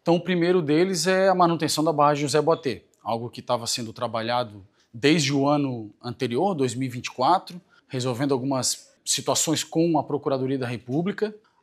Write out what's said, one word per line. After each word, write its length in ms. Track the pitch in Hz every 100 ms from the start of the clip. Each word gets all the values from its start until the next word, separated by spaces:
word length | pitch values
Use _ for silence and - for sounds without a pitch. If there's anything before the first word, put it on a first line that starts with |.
Então, 140 | -
o 60 | 170
primeiro 420 | - 180 170 180
deles 460 | 147 151 185 180 165
é 200 | 185 190
a 60 |
manutenção 480 | 180 170 165 156 -
da 100 | 156
barragem 300 | 151 147 147
José 180 | 147 151
Boatê, 440 | 147 160 143 98 _ _
algo 260 | - 117 117
que 140 | -
tava 240 | - 120 117
sendo 260 | - 113
trabalhado 720 | 113 117 113 113 123 120 104 95 _ _
desde 380 | 120 139 170 135
o 160 | 143 139
ano 420 | 147 139 120 104 -
anterior, 540 | 120 113 123 120 190
dois 220 | 165 131 113
mil 100 | 131
e 60 |
vinte 160 | 120 -
e 20 |
quatro, 500 | - 131 180 - 180 - _ _
resolvendo 420 | 131 131 120 143
algumas 600 | 135 131 131 117 - - _
situações 600 | - - - - - 147
com 340 | - 165 170 151
a 60 |
Procuradoria 520 | 131 143 151 135 127 135
da 100 | 123
República. 640 | 120 - 139 180 196 214 208 _ _